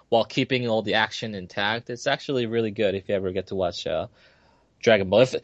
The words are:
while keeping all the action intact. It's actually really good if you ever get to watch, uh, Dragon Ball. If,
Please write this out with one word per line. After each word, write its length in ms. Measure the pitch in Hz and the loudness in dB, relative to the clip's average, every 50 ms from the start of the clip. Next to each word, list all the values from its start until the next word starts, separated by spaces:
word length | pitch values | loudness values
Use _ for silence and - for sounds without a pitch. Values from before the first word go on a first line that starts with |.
| _ _ | _ _
while 160 | - 113 107 | 2 2 2
keeping 420 | - - - 131 - 139 123 123 120 | 2 0 -2 0 0 0 -2 0 0
all 140 | 110 110 | 0 0
the 140 | 107 107 98 | 0 2 2
action 380 | 110 110 107 - - - 110 107 | 2 2 0 -2 -6 -10 -8 -8
intact. 560 | 98 90 90 - - 101 104 110 117 123 - | -10 -12 -8 -6 -2 -2 -2 -2 -2 -6 -8
It's 180 | 123 120 - 143 | -12 -6 -2 -2
actually 380 | 139 143 - - 143 127 120 | -2 -2 -2 -4 -2 -2 -2
really 260 | 110 113 117 113 110 | 0 0 -2 -2 -2
good 220 | 101 110 110 98 92 | -2 0 0 0 0
if 140 | 98 95 - | -2 -2 -2
you 80 | 104 | -4
ever 160 | 98 95 92 | -2 -2 -2
get 160 | 92 95 92 - | -4 -4 -6 -6
to 80 | 104 | -4
watch, 320 | 95 92 87 87 - - 82 | -2 -2 -2 -4 -6 -6 -4
uh, 200 | 80 80 90 113 - _ _ _ _ _ _ _ _ _ _ _ _ _ | -4 -4 -4 -6 -10 _ _ _ _ _ _ _ _ _ _ _ _ _
Dragon 280 | - - 110 104 98 92 | 4 4 4 4 4 4
Ball. 120 | 101 107 | 4 4
If, 140 | 131 127 - - | 4 4 2 -4